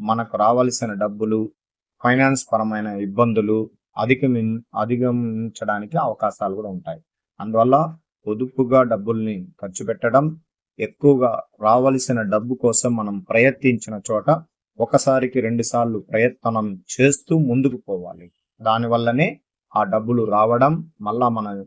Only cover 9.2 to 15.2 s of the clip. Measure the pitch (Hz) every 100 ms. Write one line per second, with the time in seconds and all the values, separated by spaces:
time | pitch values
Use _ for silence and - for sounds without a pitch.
9.2 | 110 101 90 - 101 92 110 110 117 127
10.2 | 156 160 _ _ _ - 110 - 143 135
11.2 | 123 110 - - 107 123 131 131 - 120
12.2 | 107 107 120 127 120 113 123 117 104 101
13.2 | 92 113 131 135 131 117 110 107 - 107
14.2 | 101 160 160 _ _ - 113 147 - 131